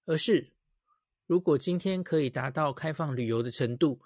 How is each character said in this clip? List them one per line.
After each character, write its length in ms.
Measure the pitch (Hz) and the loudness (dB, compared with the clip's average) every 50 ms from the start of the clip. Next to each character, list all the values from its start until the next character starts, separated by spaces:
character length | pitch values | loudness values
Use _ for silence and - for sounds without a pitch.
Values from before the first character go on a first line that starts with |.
| _ | _
而 100 | - 160 | -2 0
是 360 | 156 - 240 208 143 - - _ _ _ _ _ _ _ _ _ _ _ _ _ _ _ | 2 2 4 2 2 2 -2 _ _ _ _ _ _ _ _ _ _ _ _ _ _ _
如 140 | - 175 180 | 0 0 2
果 180 | 180 170 147 131 | 4 2 2 2
今 200 | - 180 180 175 | 2 0 -2 -2
天 240 | - 190 185 185 | 0 -2 -2 -2
可 180 | 180 - 165 156 | -2 0 0 0
以 100 | 143 123 | 0 0
达 200 | - 131 127 139 | -2 -4 -6 -4
到 220 | 135 160 156 143 | -2 -2 -2 -2
开 200 | 131 - - 160 | -2 -4 -6 -6
放 220 | 151 - 165 147 131 | -4 -4 -4 -4 -2
旅 120 | 123 120 | -2 -2
游 160 | 110 113 113 | 0 0 -2
的 80 | 120 123 | -2 -2
程 260 | - - 131 117 120 | -2 -2 -2 -2 0
度， 240 | 127 165 147 123 - _ | 2 2 2 2 0 _